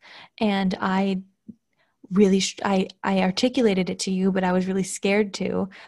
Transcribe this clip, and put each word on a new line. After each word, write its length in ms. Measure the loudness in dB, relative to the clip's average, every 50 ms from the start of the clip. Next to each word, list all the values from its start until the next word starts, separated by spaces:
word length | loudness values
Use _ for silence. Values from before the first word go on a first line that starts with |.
| _ -20 -20 -20 -20 -14 _ -2
And 360 | 0 0 0 2 0 0 -2 -2
I 400 | -2 0 0 0 0 0 -2 -4 -6 -10 _ _ _ -20 -20 _ _ _ _ _ _ _ _ _ -12 -2
really 280 | 2 4 4 6 6 4
sh-, 200 | 0 0 -4 -4 -4
I, 240 | 0 0 0 0 -2 -6 _ -4
I 180 | -2 0 0
articulated 680 | 0 0 0 0 0 0 2 2 2 2 2 2 0 -2
it 80 | -4 -6
to 120 | -6 -4
you, 200 | -2 0 0 0
but 120 | 0 0 0
I 80 | 0
was 160 | 0 0 0 0
really 160 | -2 -2 -2
scared 500 | -4 -4 -4 -2 0 2 2 0 0 -2
to 320 | -6 -6 -4 -4 -4 -4 -6 -8 -14 -20